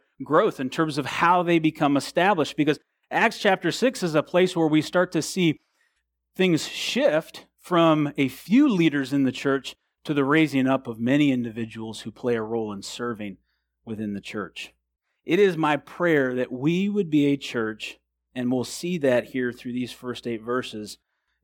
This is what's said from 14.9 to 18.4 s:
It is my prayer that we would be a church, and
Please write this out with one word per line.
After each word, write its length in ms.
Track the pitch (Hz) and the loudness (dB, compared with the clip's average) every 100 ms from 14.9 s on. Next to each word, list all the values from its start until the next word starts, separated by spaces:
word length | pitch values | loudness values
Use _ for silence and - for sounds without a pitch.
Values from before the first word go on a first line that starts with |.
| _ _ _ | _ _ _
It 140 | - 175 | -2 2
is 180 | 196 160 | 4 2
my 220 | 151 143 | 0 0
prayer 560 | - - 175 151 131 | -4 -2 2 2 2
that 180 | 123 127 | 0 -4
we 380 | 123 147 175 202 | -2 0 0 0
would 220 | 208 170 | -2 0
be 160 | 147 143 | 2 2
a 100 | 139 | 0
church, 600 | - 123 110 110 - - _ _ _ | -4 -4 -4 -6 -12 -16 _ _ _
and 180 | 127 | -6